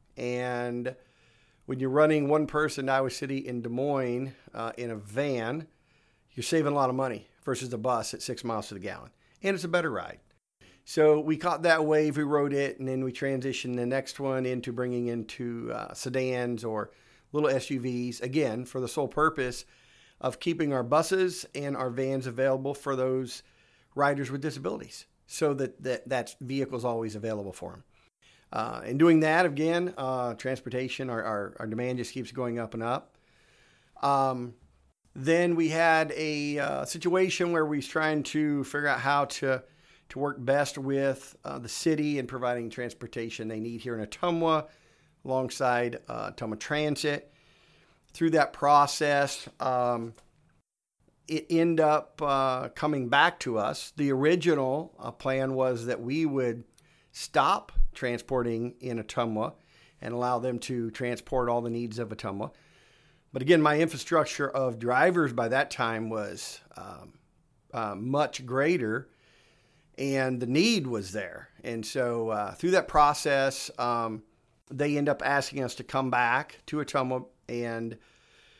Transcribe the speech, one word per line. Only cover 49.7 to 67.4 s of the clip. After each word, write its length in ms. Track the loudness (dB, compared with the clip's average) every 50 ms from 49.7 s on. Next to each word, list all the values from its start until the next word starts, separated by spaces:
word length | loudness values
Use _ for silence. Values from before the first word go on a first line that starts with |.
| 2 2 2 2 0 -2 -4 -8 -12 -16 _ _ _ _ _ _ _ _ _ _ _ _ _ _ _ _ _ _ _ _ -10
it 200 | -6 -6 -6 -2 2
ended 320 | 4 4 4 4 4 6
up, 400 | 6 6 6 4 2 -2 -8 -4
uh, 480 | 0 0 2 2 2 2 0 0 -4 -6
coming 400 | -6 -2 -2 0 0 0 0 4
back 320 | 6 6 6 6 4 0
to 160 | -4 -2 0
us. 380 | 0 0 0 -2 -4 -8 -10 -4
The 160 | 0 0 2
original, 800 | 2 4 4 4 4 4 4 4 4 4 2 0 0 -2 -4 -8 -14 -12
uh, 140 | -10 -10
plan 420 | -10 -6 -2 -2 0 0 0 0 2
was 320 | 2 2 2 0 -2 -2
that 160 | -4 -4 -4
we 240 | -2 -2 0 0 0
would 380 | 2 2 2 0 0 -2 -4 -8 _ _ _ _ _ _ _ _ _
stop 600 | -14 -12 -8 0 2 4 4 4 2 0 -2 -2 4 6 6 6 4
transporting 800 | -2 -2 -2 -2 -2 -4 -2 -2 0 0 0 -2 -2 -4 -6 -6 -8
in 220 | -8 -6 -6 -6
Ottumwa 520 | -6 -4 -2 -2 0 0 0 -2 -2 -4 -6 _ _ _ _ -20 -20 _ _ -12
and 100 | -10 -6
allow 260 | -4 -2 0 0 0 0
them 180 | 0 -2 -4 -4
to 320 | -4 -4 -4 -4 -4 -6
transport 580 | -6 -6 -4 -4 -4 -6 -6 -2 0 0 2 2
all 140 | 0 0
the 80 | -2 -2
needs 280 | -4 -4 -6 -6 -6 -6
of 120 | -8 -8
Ottumwa. 420 | -8 -8 -8 -8 -6 -6 -8 -10 -12 _ _ _ _ -20 _ _ _ _ _ _ _ _ _ _
But 80 | -8 -2
again, 220 | 4 6 6 8
my 180 | 8 6 4 4
infrastructure 720 | 2 0 0 -6 -4 2 2 2 2 2 0 -2 -2 -2
of 280 | 0 0 0 -2 -2 -2
drivers 540 | 0 2 4 6 6 6 4 4 2 2
by 160 | 0 0 0 2
that 220 | 2 2 0 0
time 400 | -2 -2 -2 -2 0 -2 -4 -4
was, 500 | -4 -4 -4 -6 -8 -10 -10 -12 -12 -14 -18 -20 -18
um, 380 | -16 -16 -16 -16 -18 -18 -20 -20 _ _ _ _ _